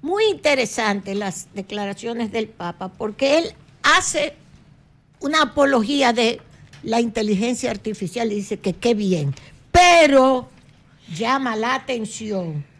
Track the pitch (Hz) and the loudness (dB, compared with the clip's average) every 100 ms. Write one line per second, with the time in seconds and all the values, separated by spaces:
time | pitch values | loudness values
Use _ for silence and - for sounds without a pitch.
0 | 285 403 440 349 302 269 233 - 220 202 | -4 0 0 0 0 0 -2 -2 -2 -2
1 | 190 202 202 - - 202 196 208 202 202 | -4 -6 -6 -10 -12 -12 -10 -8 -8 -8
2 | 233 233 226 226 220 - 175 175 190 - | -8 -6 -4 -4 -6 -8 -10 -8 -12 -8
3 | 214 208 269 302 339 - - - 277 330 | -10 -2 2 2 0 -10 -20 -2 2 2
4 | - 330 294 - - - - _ _ _ | 2 -2 -4 -6 -20 -20 -20 _ _ _
5 | _ _ 277 320 285 - 277 269 214 285 | _ _ -2 0 0 2 2 2 0 2
6 | 262 233 226 - - - - - - 226 | 2 2 0 -2 -12 -20 -20 -14 -2 0
7 | 233 220 214 190 233 247 247 208 220 208 | 0 -2 -2 0 0 -2 -4 -6 -8 -8
8 | 180 240 226 208 196 202 202 165 240 220 | -8 -4 -4 -4 -6 -6 -6 -2 0 0
9 | 202 175 143 135 - - - 349 359 339 | 0 0 -2 -6 -14 -20 2 6 8 8
10 | 302 277 262 254 233 - - _ _ _ | 8 6 6 2 -4 -20 -20 _ _ _
11 | - 160 226 269 262 214 233 262 262 247 | -14 -6 -2 -2 -2 -4 -2 -4 -4 -6
12 | 214 - 214 196 170 151 143 | -6 -10 -6 -6 -4 -8 -12